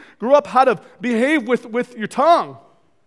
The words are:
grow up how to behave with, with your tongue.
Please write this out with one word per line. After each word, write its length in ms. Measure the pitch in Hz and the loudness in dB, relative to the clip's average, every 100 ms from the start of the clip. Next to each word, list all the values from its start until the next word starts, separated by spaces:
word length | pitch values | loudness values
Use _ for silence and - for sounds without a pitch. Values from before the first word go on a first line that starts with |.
| - - | -20 -8
grow 160 | 233 | 2
up 120 | 285 285 | 2 2
how 180 | 240 | 2
to 160 | 262 190 - - | 2 0 -8 -10
behave 440 | 247 226 262 311 226 | -4 0 0 0 0
with, 200 | 240 247 | -4 -4
with 300 | 233 240 220 | -6 -6 -8
your 100 | 208 | -8
tongue. 480 | 226 302 339 151 131 _ _ _ _ | 0 2 2 0 -12 _ _ _ _